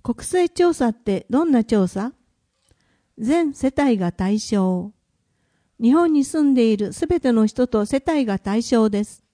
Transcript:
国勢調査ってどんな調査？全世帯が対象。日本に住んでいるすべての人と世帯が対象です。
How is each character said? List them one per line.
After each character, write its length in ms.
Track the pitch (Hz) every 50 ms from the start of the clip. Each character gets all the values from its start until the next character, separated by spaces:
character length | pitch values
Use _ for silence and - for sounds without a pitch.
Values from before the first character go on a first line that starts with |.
国 240 | _ - 233 - -
勢 240 | - - 359 349 339
調 240 | _ - 349 349 320
査 140 | - 262
っ 60 | 233 220
て 340 | _ _ 208 190 180 - _
ど 160 | 220 269 339
ん 60 | 339
な 120 | 277 240 220
調 220 | - 226 208 185
査？ 280 | 180 - 190 202 247 - _ _ _ _ _ _ _ _ _ _ _ _ _ _ _ _ _ _ _ _ -
全 340 | 220 226 302 339 339 294 277
世 180 | - - 262 -
帯 220 | - 285 269 233 196
が 120 | 180 175
対 280 | - - 185 190 208 214
象。 540 | - - 220 202 185 185 185 180 180 208 _ _ _ _ _ _ _ _ _ _ _ _ _ _ _ _ _ _
日 140 | 226 233 269
本 180 | 330 349 330
に 120 | 311 285 269
住 180 | - - 320
ん 140 | 302 285 269
で 180 | 247 233 226 214
い 40 |
る 140 | 202 208 -
す 140 | 202 - -
べ 140 | - 359 339
て 120 | - 254
の 140 | 233 220 214
人 220 | 214 - - 254
と 180 | 247 - 214 208
世 180 | - - 277 _
帯 180 | - 320 294 262
が 140 | 220 196 190
対 240 | _ 202 202 226 233
象 260 | - 254 226 220 214
で 140 | 202 202 208
す。 200 | - - _ _ _